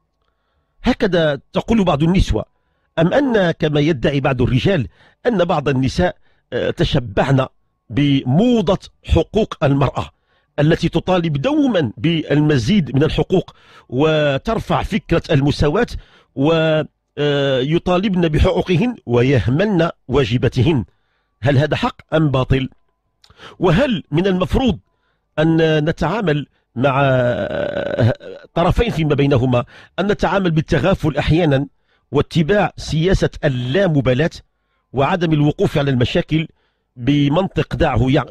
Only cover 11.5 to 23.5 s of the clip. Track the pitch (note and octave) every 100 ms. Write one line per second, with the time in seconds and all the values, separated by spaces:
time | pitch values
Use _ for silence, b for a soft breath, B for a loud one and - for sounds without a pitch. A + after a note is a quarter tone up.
11.5 | D4+ C#4 F#3 A#2 - C#3 E3 - C#3+ D3+
12.5 | C#3+ A2 G#3 C#3 C3 D#3 - - F#3 -
13.5 | _ B B B B2 D#3 D#3 D3 C3+ -
14.5 | A3 - C#3+ - - - E3 - D3 C#3+
15.5 | - D3 F#3 A#3+ - b b b B2 D3
16.5 | E3 D#3+ D#3 C#3+ _ _ - D3 C#3+ C#3
17.5 | C3 C#3 F3 F#3 F3+ G#3+ F3+ E3 D3 E3
18.5 | G3 - E3+ B3 A#3 - A#2+ B2+ C3+ A2
19.5 | C#3+ G#3+ F#3 E3 - - C3 G#2+ B2 B2
20.5 | B2+ A#2+ C#3+ - _ _ _ _ - B2+
21.5 | C3+ D3+ C#3+ B3 - - D#3+ D#3 C3 B2+
22.5 | C3+ C3 _ _ _ _ _ _ B B